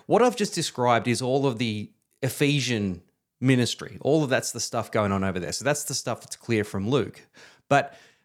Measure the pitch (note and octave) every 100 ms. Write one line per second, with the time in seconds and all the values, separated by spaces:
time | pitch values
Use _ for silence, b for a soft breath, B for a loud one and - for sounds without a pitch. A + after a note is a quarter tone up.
0 | - F#3+ B3 B3 G#3 - D3+ - B2 A#2
1 | A2+ A#2 B2+ C3+ C#3 A2+ A#2+ G#2+ G#2 _
2 | _ _ B2+ - C#3+ C#3+ B2 A#2 G2+ F2
3 | - _ _ _ B2+ B2+ A#2 - - -
4 | C3 D#3 C#3+ B2 - A#2 - B2 G#2 A#2
5 | G#2 G2 F#2+ F#2 E2+ G2 A#2 D3 - C3+
6 | - A2+ - - - A2+ G2+ G2 G2+ C3+
7 | G2+ - - B B B - F3+ - B
8 | B B